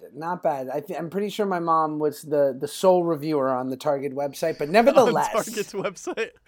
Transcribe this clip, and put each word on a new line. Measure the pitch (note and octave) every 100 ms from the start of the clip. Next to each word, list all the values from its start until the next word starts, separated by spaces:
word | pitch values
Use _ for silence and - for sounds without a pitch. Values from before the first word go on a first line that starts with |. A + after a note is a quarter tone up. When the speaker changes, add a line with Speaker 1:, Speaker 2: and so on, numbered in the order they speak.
| F2
Speaker 1:
Not | C3 E3 F3+
bad. | E3+ C#3 C3
I | C#3+
th-, | D3 D3+
I'm | E3
pretty | F#3 G#3
sure | G3 G3+
my | F3
mom | E3+ D#3+ D#3 D3+
was | D3+ D3
the, | D3+ D3 C#3 B2+
the | D3
sole | - F#3+ F3+
reviewer | E3+ D#3 D3+ D3+ C3
on | B2+ C3
the | C3
Target | D#3 C#3 C#3
website, | C3 C#3+ C3+ E3 D#3+
but | D3
Speaker 2:
<laughs> |
On |
Speaker 1:
nevertheless. | G3 A#3+ C#4 A#3 D#3 D3
Speaker 2:
Target's | A3 F#3 A3+ G3
website. | G3 G3+ F#3 - E4 A3+
<laughs> | -